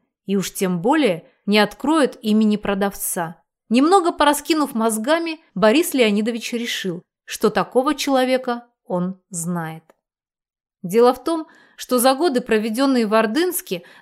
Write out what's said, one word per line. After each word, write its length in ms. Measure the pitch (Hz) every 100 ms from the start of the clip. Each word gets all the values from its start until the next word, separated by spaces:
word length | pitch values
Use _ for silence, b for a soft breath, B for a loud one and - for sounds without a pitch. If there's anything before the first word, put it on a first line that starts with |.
| - _ -
и 100 | 196
уж 180 | 180
тем 280 | - 190 180
более 480 | 190 311 262 165 b b -
не 140 | 214
откроет 580 | 208 - 285 320 247 240
имени 360 | 214 214 214 208
продавца. 840 | 208 202 196 196 - - 165 170 _ _ _
Немного 420 | 226 294 392 339
пораскинув 640 | - 294 294 - 320 285
мозгами, 640 | 220 226 220 226 320 330 311 b
Борис 400 | - 214 262 339
Леонидович 600 | 277 220 202 220 240 -
решил, 500 | 240 226 - 190 170 - _ -
что 240 | - 214
такого 460 | - 185 247 262 294
человека 720 | - 269 254 254 254 240 - _ -
он 360 | 180 180 190 _
знает. 540 | 175 165 175 160 160 - _ _ _ _ _ _ _ _ _
Дело 320 | 180 208 240
в 100 | 247
том, 240 | - 330 320 b b b
что 200 | - 247
за 140 | 254
годы, 280 | 262 349 247
проведенные 640 | - 220 220 220 277 254 220
в 60 | 220
Ордынске, 680 | 220 240 359 - - 180 B B